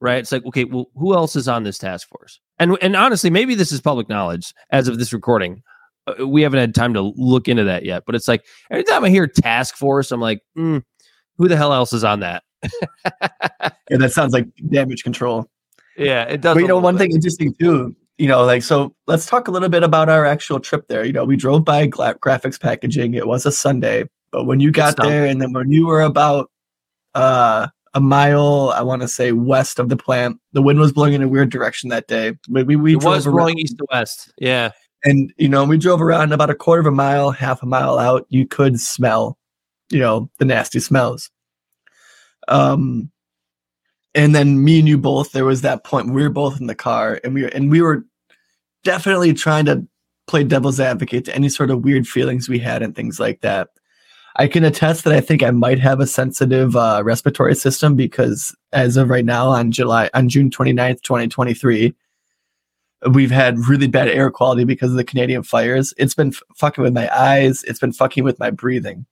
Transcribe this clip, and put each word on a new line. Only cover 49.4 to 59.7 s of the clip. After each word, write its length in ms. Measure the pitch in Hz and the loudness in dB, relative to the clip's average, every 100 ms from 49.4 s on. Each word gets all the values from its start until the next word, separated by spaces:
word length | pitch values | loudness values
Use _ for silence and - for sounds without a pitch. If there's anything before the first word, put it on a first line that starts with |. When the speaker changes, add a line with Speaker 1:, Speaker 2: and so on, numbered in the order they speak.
| 156 156 147 | 0 0 2
Speaker 2:
to 200 | 139 - _ _ _ - | 0 -4 _ _ _ -4
play 180 | 151 | -2
devil's 360 | 143 139 135 131 | 0 0 0 0
advocate 440 | 131 117 127 120 | -2 -2 -4 -6
to 100 | - | -6
any 140 | - 139 | -2 -2
sort 220 | 135 139 | 0 -2
of 120 | 127 | 0
weird 240 | 135 135 120 | 0 0 -2
feelings 420 | 123 127 127 123 | -4 -2 -4 -4
we 100 | 123 | -4
had 240 | 117 117 | -4 -6
and 120 | 110 | -6
things 240 | - 113 - | -8 -10 -6
like 220 | 110 - | -6 -4
that. 280 | - 98 90 _ _ _ _ _ _ - | -4 -4 -6 _ _ _ _ _ _ -2
I 100 | 139 | 0
can 160 | 175 | 4
attest 400 | 160 156 160 160 | 2 2 0 0
that 80 | 160 | 2
I 80 | 151 | 2
think 220 | 135 151 | 2 2
I 80 | 123 | 2
might 280 | 120 123 131 | 2 2 2
have 220 | 135 135 | 2 2
a 60 | 135 | 0
sensitive, 680 | - 131 - 123 131 131 120 | -2 -4 -2 0 2 2 2
uh, 260 | 113 104 | 2 0
respiratory 500 | 107 113 143 - 127 | 0 0 -2 0 0
system, 420 | - 135 131 156 135 | 2 0 0 2 2
because 580 | - - 123 107 - - _ | 0 0 -2 -2 -8 -14 _
as 240 | 135 123 131 | -2 0 2
of 140 | 127 | 2
right 140 | 123 | 2
now, 240 | 117 120 131 | 0 0 0
on 240 | 127 120 | 2 0